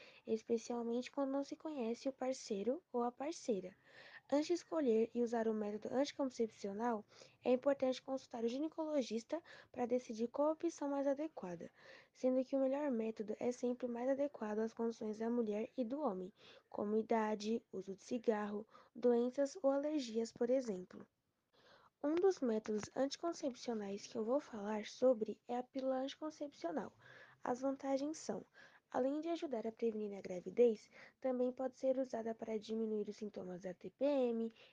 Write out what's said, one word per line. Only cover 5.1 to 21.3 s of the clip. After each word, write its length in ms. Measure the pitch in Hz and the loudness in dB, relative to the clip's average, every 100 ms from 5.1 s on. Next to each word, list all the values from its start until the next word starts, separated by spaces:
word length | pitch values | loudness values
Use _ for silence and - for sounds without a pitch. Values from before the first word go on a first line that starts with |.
e 80 | 240 | 2
usar 260 | 233 233 220 | 2 2 2
o 60 | |
método 400 | 220 208 214 220 | 2 -2 -4 -2
anticoncepcional, 1120 | 247 285 - 262 - 220 - 202 202 240 208 - - - _ | 0 0 0 -2 0 -2 -2 -6 -2 0 -2 -6 -20 -20 _
é 80 | 240 | 2
importante 500 | 247 277 277 262 254 | 4 4 4 2 0
consultar 420 | - 269 - 240 | -4 -6 -6 -2
o 40 | 233 | -2
ginecologista 920 | 262 311 320 311 294 220 220 - 320 - - - | 0 -2 -2 0 2 2 -2 -2 -6 -6 -20 -12
para 140 | - 233 | -4 0
decidir 420 | 247 247 220 233 | 0 -2 -2 -2
qual 180 | - 302 | 2 2
a 60 | |
opção 360 | 320 339 - 285 | 2 -2 -2 -2
mais 160 | 277 277 | 0 2
adequada, 640 | 277 311 - 180 170 - _ - - - | 0 -2 -6 -8 -8 -12 _ -20 -20 -20
sendo 320 | - 254 254 | 0 2 4
que 120 | 262 269 | 2 2
o 40 | |
melhor 300 | 262 277 294 | 2 2 0
método 460 | 226 220 220 208 220 | 0 -2 -4 -6 -2
é 120 | 240 | -2
sempre 340 | 247 247 240 247 | 0 -2 -2 -4
o 40 | |
mais 200 | 233 254 | -2 0
adequado 500 | 269 285 - 214 208 | 2 0 -2 -2 0
às 140 | 226 | -2
condições 460 | - 233 226 214 214 | 0 -2 -2 -6 -2
da 100 | 226 | 0
mulher 400 | 240 214 208 226 - | 2 0 -2 -4 -2
e 80 | 226 | -2
do 160 | 285 | 0
homem, 320 | 269 185 185 _ - - _ | -2 -2 -8 _ -20 -20 _
como 240 | - 208 220 | -4 0 0
idade, 640 | 220 226 214 214 208 226 - | 2 2 2 -2 -2 -2 -4
uso 220 | 196 196 | -10 -8
de 80 | 190 | -10
cigarro, 640 | - 247 233 208 208 208 - - - - | -6 0 2 0 -2 -6 -10 -20 -20 0
doenças 600 | 240 240 247 262 277 381 | 4 4 2 0 -2 2
ou 80 | 269 | 2
alergias, 640 | 277 302 311 233 220 226 | 2 2 0 0 -2 -4
por 180 | - 240 | -2 2
exemplo. 560 | 269 240 185 180 - - _ _ | 2 2 -6 -8 -16 -20 _ _